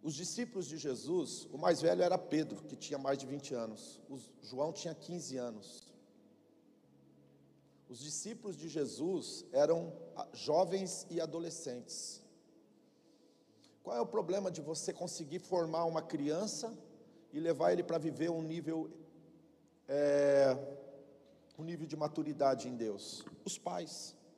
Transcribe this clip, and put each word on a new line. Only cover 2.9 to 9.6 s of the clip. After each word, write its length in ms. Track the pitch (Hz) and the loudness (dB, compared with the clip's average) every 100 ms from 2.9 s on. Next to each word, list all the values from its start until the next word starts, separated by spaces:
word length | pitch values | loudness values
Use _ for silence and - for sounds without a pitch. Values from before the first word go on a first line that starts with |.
| 143 | -4
mais 220 | 135 139 | 0 0
de 80 | 131 | 0
vinte 260 | 143 - | -6 -4
anos. 480 | 127 113 104 - - - | -4 -4 -8 -14 -18 -16
O 80 | 135 113 - | -16 -16 -20
João 320 | - 127 151 | -12 -2 -2
tinha 220 | 165 175 | -2 -8
quinze 420 | 160 - 175 135 131 | -8 -8 -8 -6 -6
anos. 560 | 123 107 95 - - - - - - _ _ _ _ _ _ _ _ - - _ _ _ _ _ _ | -6 -8 -14 -18 -20 -20 -20 -20 -20 _ _ _ _ _ _ _ _ -20 -20 _ _ _ _ _ _
Os 80 | 123 | -12
discípulos 580 | 147 151 202 233 208 151 | -8 -6 -6 -8 -8 -8
de 120 | 160 | -6
Jesus 760 | 156 135 117 160 185 - - - | -2 -2 0 0 0 -2 -10 0
eram, 400 | 135 | 4